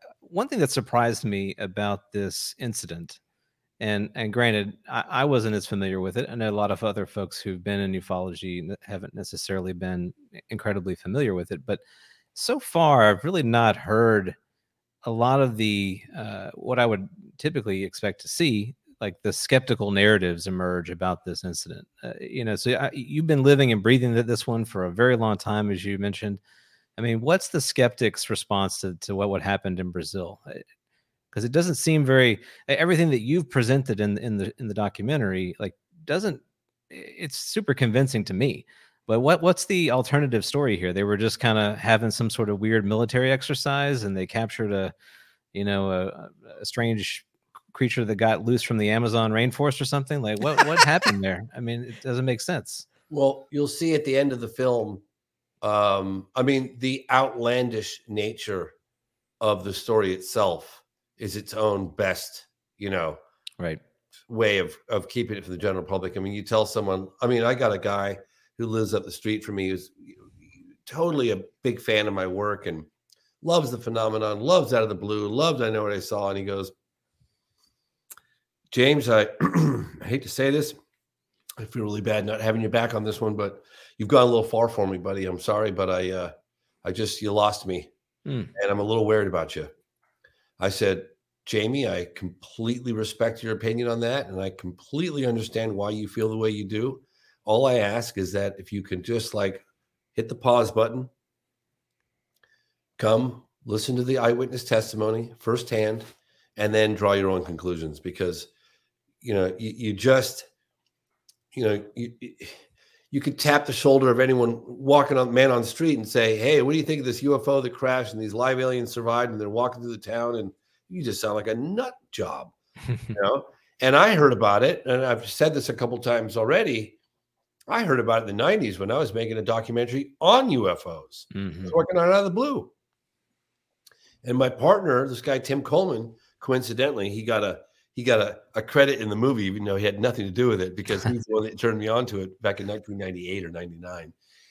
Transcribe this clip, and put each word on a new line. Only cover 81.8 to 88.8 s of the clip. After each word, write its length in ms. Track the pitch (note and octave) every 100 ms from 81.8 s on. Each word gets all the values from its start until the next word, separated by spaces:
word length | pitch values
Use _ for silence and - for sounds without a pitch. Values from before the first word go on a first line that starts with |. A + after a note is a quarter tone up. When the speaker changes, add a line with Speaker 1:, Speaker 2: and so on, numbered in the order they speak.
Speaker 2:
really 160 | G#2+ G#2
bad 240 | G#2 G#2+
not 160 | G2+ G#2+
having 200 | A2 A2
you 80 | A2
back 260 | A#2 A#2
on 100 | A2+
this 160 | G#2+ G#2+
one, 140 | A2
but 280 | G2+ G2+ - - - - -
you've 120 | G#2+
gone 140 | C#3
a 40 | B2
little 180 | A#2
far 240 | A2 A2+ A#2
for 180 | - G2
me, 100 | F#2
buddy. 280 | F#2 G2
I'm 160 | F#2+ F2+
sorry, 320 | - G#2 G#2+
but 180 | F#2+ F#2
I, 200 | F#2 F#2
uh, 180 | F#2 F2 - _ _ _ _
I 80 | F#2+
just, 280 | F#2 G#2+ -
you 120 | G#2+
lost 340 | G#2 G#2 - F#2+
me. 240 | F#2 F2+ _ _ _ -
Speaker 1:
Mm. 220 | C3 G2 -
Speaker 2:
And 80 | G2+
I'm 80 |
a 60 | G2+